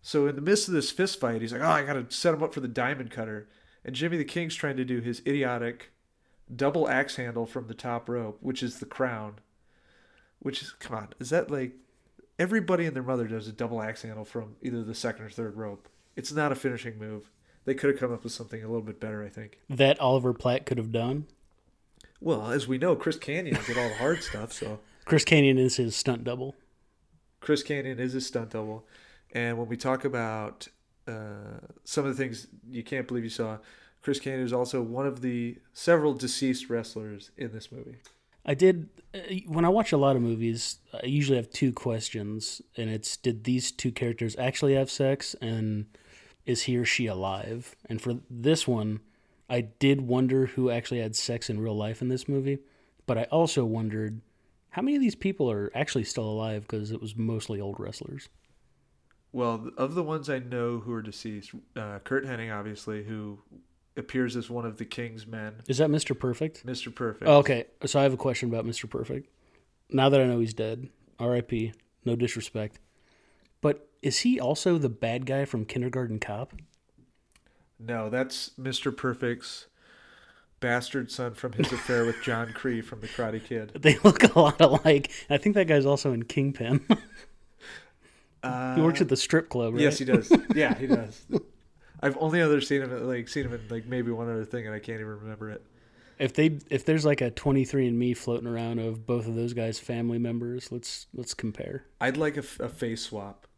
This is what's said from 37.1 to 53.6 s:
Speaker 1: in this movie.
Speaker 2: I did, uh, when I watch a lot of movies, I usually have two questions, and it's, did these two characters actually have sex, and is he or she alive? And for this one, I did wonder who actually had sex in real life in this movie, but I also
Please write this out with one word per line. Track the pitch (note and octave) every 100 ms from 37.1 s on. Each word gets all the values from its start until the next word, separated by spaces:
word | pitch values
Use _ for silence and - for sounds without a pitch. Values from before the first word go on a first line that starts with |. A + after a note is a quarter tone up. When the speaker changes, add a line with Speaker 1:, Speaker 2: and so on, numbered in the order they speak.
| G2+ - -
Speaker 1:
in | A#2+
this | A2 -
movie. | B2+ A#2+ A#2+ - _ _ _ -
Speaker 2:
I |
did, | C#3 F#3 F3 D#3+ - _
uh, | G3 F3 F#3+ E3+
when | D#3+ E3+
I |
watch | G3+ G#3
a | D3
lot | C#3 C3
of |
movies, | A#2+ A2+ A#2 A2+ - - _
I | - B2
usually | C#3+ C#3 B2+
have | A2
two | - C3+
questions, | B2 C3+ A2+ - A2 G#2 G#2+ - - - -
and | A2+
it's, | A2 - -
did | B2 A2+
these | A2+ B2+ B2
two | - C3
characters | A2+ A#2+ A#2 A2+ A2
actually | B2+ - C#3+ C3+
have | C3+
sex, | - C3+ C#3 - -
and | A2+ A2+ A2 G#2+ G#2+ - _ - - _ -
is | A#2
he | - A#2+
or | A#2
she | - A#2
alive? | F#2 F#2+ F#2+ A2 A#2 B2+ - -
And | A2
for | B2+ A#2+ -
this | A#2+ B2+ D#3+ -
one, | A#2 G#2+ G#2+ _ _ _ _ _
I | B2
did | A2 _ C#3 C#3
wonder | B2+ B2+ C3 C3 B2+
who | C3 B2+
actually | A#2+ - B2
had | A2 A2
sex | - A#2 -
in | G#2+
real | A2 G#2+
life | G#2+ A2
in | B2+
this | B2+ -
movie, | C#3 C3+ C#3 - _ _ _ -
but | A2+
I | A#2
also | D#3 E3 -